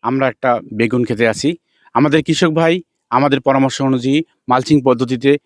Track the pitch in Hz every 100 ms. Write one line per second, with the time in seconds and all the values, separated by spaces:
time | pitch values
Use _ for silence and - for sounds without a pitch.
0 | 117 135 135 - 131 120 - 107 117 123
1 | 120 110 113 104 135 117 _ _ _ 120
2 | 147 151 147 156 175 156 165 175 - _
3 | _ 123 143 135 131 135 135 - 135 131
4 | 127 143 165 _ - 127 127 151 131 123
5 | 123 127 135 143